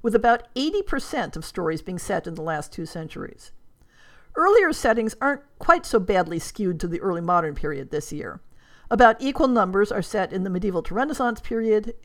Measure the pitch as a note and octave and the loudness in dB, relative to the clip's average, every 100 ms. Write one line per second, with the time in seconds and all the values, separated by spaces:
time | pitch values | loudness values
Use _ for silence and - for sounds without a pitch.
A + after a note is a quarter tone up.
0 | A#3 A3+ A#3 A#3 - B3 D4 G4+ F#4+ C#4 | 2 4 4 2 -2 -4 -2 -2 -2 -4
1 | - D4 E3 D#3+ - - E3 D#3+ - F3+ | -4 -4 -6 -8 -10 -4 -2 -4 -6 -8
2 | - F3 F3 E3+ D#3+ D#3 D3 - D#3+ E3+ | -4 -4 -4 -8 -6 -6 -6 -10 -10 -10
3 | D#3+ D#3+ - - - - - - _ _ | -10 -10 -12 -14 -20 -20 -20 -20 _ _
4 | - - - - F4+ G#4+ F4+ - B3 A3+ | -20 -20 -8 0 6 6 6 4 2 2
5 | A3 - C#4 C#4 - - - A#3+ - A3+ | 0 0 -2 -2 -6 -2 2 2 2 0
6 | F3+ F#3+ E3 E3 - - G3 E3 F3 E3 | 2 0 0 -4 -6 -4 -2 -2 -4 -4
7 | G3 E3+ E3+ F3 D#3+ C#3+ D3+ C#3 C#3 D3+ | -2 -2 2 2 0 -2 -4 -6 -6 -6
8 | D3+ D3 F2+ - - - - - - A#3 | -6 -8 -10 -12 -18 -20 -20 -18 0 6
9 | A#3 A3+ C4+ C4+ C#4 A#3+ F#3 F#3+ G#3 G3 | 6 6 0 2 4 4 2 2 2 0
10 | E3+ G#3+ F#3 F#3+ F#3+ F3+ G3 F3 D#3+ F#3+ | -2 -2 -2 -2 -2 -2 -2 -2 -2 -2
11 | D4 D4 A#3+ A3+ - A3+ A3+ G#3+ A3 - | -2 -2 -2 -2 -4 -2 2 2 0 -6